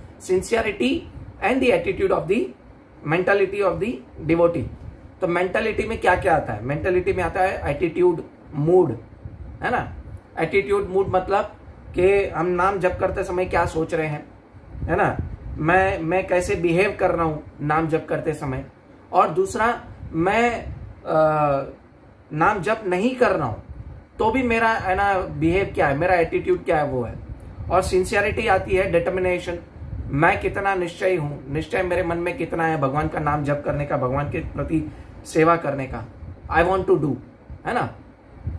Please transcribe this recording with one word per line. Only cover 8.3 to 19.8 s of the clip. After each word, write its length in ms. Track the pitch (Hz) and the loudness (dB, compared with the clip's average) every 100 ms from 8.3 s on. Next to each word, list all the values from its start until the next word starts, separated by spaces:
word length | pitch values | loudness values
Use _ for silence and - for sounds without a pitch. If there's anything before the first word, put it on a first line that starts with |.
| - - | -16 -10
mood, 440 | 143 156 180 151 110 - - - - - - | -2 4 6 4 0 -10 -18 -16 -14 -14 -6
है 80 | 196 | -4
ना? 220 | 247 - - - - - - | -2 -4 -10 -14 -16 -12 -6
Attitude, 500 | 160 202 196 202 175 | 0 0 2 0 0
mood 180 | 190 190 | 0 2
मतलब 340 | 185 185 196 208 - - - - 175 | 0 2 0 0 -8 -20 -20 -6 2
कि 300 | 185 202 180 | 4 4 2
हम 200 | 156 180 | 0 0
नाम 340 | 175 190 196 | 2 2 2
जप 180 | 180 - | 0 0
करते 240 | 185 202 | -2 -2
समय 220 | 190 180 180 | -2 -2 0
क्या 200 | 180 175 | 0 0
सोच 280 | 160 160 | 0 -2
रहे 140 | 165 156 | -2 -2
हैं, 200 | 147 - - - - - - | -4 -10 -20 -20 -20 -18 -8
है 120 | - 185 | -2 2
ना? 220 | 156 - - - - - | 2 0 -6 -8 -10 -2
मैं, 420 | 156 185 190 185 | 2 4 4 0
मैं 280 | 160 185 190 | 0 0 2
कैसे 280 | 180 180 190 | 0 0 0
behave 420 | 170 165 202 - | 2 4 2 2
कर 120 | 180 | 0
रहा 140 | 170 160 | 2 0
हूँ 180 | 151 - - | -2 -10 -6
नाम 260 | 147 156 160 | 0 0 2
जप 180 | 156 - | -2 -2
करते 240 | 147 156 | -4 -4
समय, 320 | 147 139 131 - - - - - | -4 -4 -6 -8 -16 -20 -20 -2
और 160 | 175 196 | 2 2
दूसरा 520 | 160 190 214 233 233 | 2 0 0 0 -2